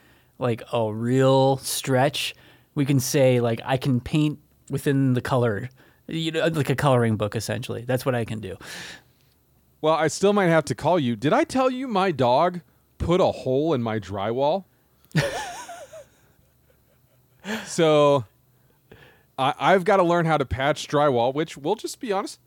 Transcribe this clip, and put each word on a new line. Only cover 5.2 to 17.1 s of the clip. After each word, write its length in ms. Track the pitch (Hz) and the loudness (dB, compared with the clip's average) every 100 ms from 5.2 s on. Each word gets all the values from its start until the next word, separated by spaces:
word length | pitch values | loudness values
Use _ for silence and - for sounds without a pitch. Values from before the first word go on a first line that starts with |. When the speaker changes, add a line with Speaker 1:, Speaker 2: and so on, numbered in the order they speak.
Speaker 1:
color, 480 | - 131 120 101 123 - _ _ - | 0 0 0 -2 -6 -14 _ _ -10
you 240 | 165 160 | -6 -4
know, 140 | 160 156 | -2 0
like 220 | 160 139 | 0 0
a 60 | 135 | 0
coloring 400 | 147 123 117 107 | 2 4 2 0
book, 180 | 104 | -2
essentially. 500 | 113 - 110 123 107 120 | -4 -4 -6 -6 -8 -4
That's 180 | 127 139 | -4 -2
what 80 | |
I 120 | 120 113 | -4 -4
can 160 | 110 | -8
do. 160 | 104 87 - - - - _ _ _ _ _ _ _ _ | -10 -14 -16 -16 -16 -18 _ _ _ _ _ _ _ _
Speaker 2:
Well, 140 | 151 156 | 0 2
I 120 | 160 | 0
still 240 | - 196 | 2 2
might 140 | 208 180 | 4 4
have 180 | 165 147 | 4 2
to 100 | 127 | -2
call 220 | 147 180 | 0 2
you. 200 | 127 113 | 0 0
Did 160 | 131 | 0
I 100 | 226 | 2
tell 260 | 330 262 262 | 0 0 0
you 200 | 254 269 | -2 -4
my 220 | 202 190 | -2 0
dog 500 | 143 123 127 175 180 - _ _ - | 2 2 4 2 -2 -12 _ _ -6
put 200 | - 180 | 0 2
a 60 | 143 | 2
hole 400 | - 135 131 160 | 0 -2 0 0
in 100 | 143 | 0
my 160 | 117 110 | -2 -4
drywall? 640 | 92 101 101 120 143 185 - _ _ _ _ | -6 -4 -4 0 0 -2 -6 _ _ _ _
<laughs> 80 | - 554 807 807 719 - 698 571 640 554 _ _ _ _ _ _ _ _ _ _ | -2 -2 -4 -10 -12 -16 -18 -18 -20 -20 _ _ _ _ _ _ _ _ _ _